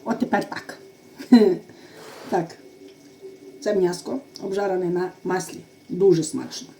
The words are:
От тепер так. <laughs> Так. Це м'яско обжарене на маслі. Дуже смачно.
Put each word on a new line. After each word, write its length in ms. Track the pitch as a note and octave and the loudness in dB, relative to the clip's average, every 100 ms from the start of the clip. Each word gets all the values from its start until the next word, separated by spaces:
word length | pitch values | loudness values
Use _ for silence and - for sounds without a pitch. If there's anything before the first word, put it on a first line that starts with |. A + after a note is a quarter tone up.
От 140 | - A3+ | -4 -4
тепер 260 | A#3+ G3+ | 0 -2
так. 340 | - - - - - - - - - | -2 -12 -12 -18 -20 -20 -20 -20 6
<laughs> 260 | A#3 G3+ F3 - - - - - - - | 8 8 2 -6 -20 -20 -20 -20 -18 -4
Так. 260 | F#3+ E3 - - - - - - - - - - - | -4 -4 -12 -20 -20 -20 -20 -20 -20 -20 -20 -20 -8
Це 140 | G#3+ | -2
м'яско 460 | G3+ F3+ F3 A3+ C4 - - | 2 0 -2 -8 -10 -10 -12
обжарене 440 | G3 F#3+ G3+ F3+ F3 | -6 -4 -2 -2 -2
на 260 | F3 F3+ - | -2 -4 -8
маслі. 340 | F3+ F3+ - - - - - | -6 -4 -6 -16 -20 -20 -10
Дуже 340 | F3+ G3 E3 | 2 4 4
смачно. 460 | D3+ C3 B2 - - | 0 -8 -10 -14 -16